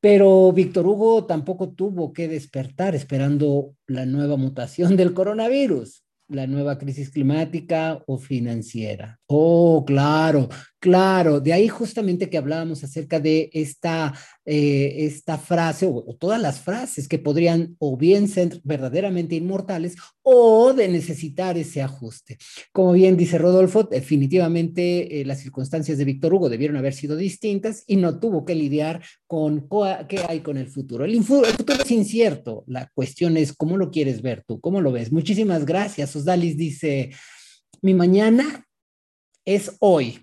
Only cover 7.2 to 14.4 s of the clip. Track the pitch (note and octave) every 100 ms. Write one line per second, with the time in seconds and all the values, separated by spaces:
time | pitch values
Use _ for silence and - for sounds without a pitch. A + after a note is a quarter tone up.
7.2 | C3+ D3+ D#3+ E3 - E3 D#3+ D#3+ - C3
8.2 | - B2+ A#2+ A#2 A2 A2+ G#2+ G#2 A2 A2+
9.2 | _ D3 E3 E3+ E3+ D#3+ C#3 C#3 C#3+ D#3
10.2 | D#3+ D3 B2 - - _ F#3 F3+ F#3+ F#3+
11.2 | E3+ C#3+ C#3 E3+ A3 - A#3 - G3+ F3+
12.2 | F#3 E3+ C#3 D#3+ E3 D3 C#3 D3 D3 E3
13.2 | D3+ D#3 D#3 D#3+ D3 - E3+ E3 D3+ C#3
14.2 | - _